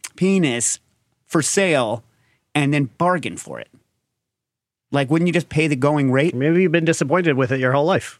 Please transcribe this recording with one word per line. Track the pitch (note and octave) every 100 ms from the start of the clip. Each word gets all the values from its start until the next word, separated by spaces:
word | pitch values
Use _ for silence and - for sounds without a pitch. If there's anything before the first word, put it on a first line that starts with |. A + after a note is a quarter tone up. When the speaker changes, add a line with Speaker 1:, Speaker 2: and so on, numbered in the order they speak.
| - -
Speaker 1:
penis | F#3 G3 D3+ A#2+ - - _ _ _ _ -
for | E3+
sale | C3+ - F#3+ C#3+ A2+ A#2 - _ _ _ _ D3
and | C#3
then | D3 C#3 -
bargain | F3 F3+ A#2+ -
for | - A#1+
it. | - _ _ _ _ _ _ _ _ _ _ _ -
Like, | C#3+ C3
wouldn't | E3 F3
you |
just | E3+ -
pay | D3+ D#3+
the | C#3
going | D3 D3+ C3+
rate? | C3 E3
Speaker 2:
Maybe | B2 D3 E3+
you've | F#3
been | E3+ E3
disappointed | D#3+ C#3+ F3 E3+
with | C3 B2+
it | C3
your | B2+
whole | C#3 D#3
life. | F#3+ - -